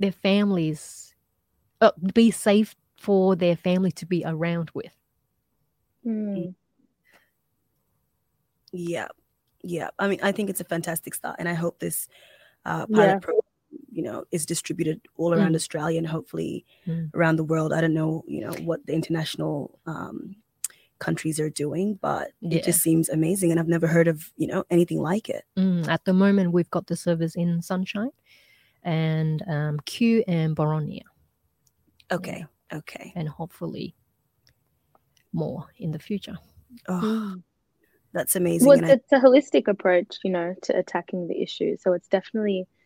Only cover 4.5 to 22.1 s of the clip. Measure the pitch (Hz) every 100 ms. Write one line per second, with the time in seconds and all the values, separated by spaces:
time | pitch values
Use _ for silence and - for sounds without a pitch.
4.5 | 170 160 - - _ _ _ _ _ _
5.5 | _ _ _ _ _ 233 220 208 190 175
6.5 | 180 _ _ _ _ _ _ _ _ _
7.5 | _ _ _ _ _ _ _ _ _ _
8.5 | _ _ 180 170 170 101 - _ _ _
9.5 | _ 185 170 92 - 202 196 202 196 202
10.5 | 185 180 170 165 165 - - - - 165
11.5 | 170 170 - 170 - - _ - _ _
12.5 | _ - - - 214 202 190 - 427 -
13.5 | _ _ - - - 123 - - 160 151
14.5 | 165 - 170 160 160 _ - 170 170 190
15.5 | 160 - 156 156 165 165 160 - 165 165
16.5 | - - _ - 165 160 - 165 160 156
17.5 | 160 156 151 165 156 160 160 - 151 -
18.5 | - 165 156 - 156 156 165 156 - 156
19.5 | 147 - _ - 156 - - - 196 _
20.5 | _ - - _ - - 160 160 156 156
21.5 | - 147 160 202 196 -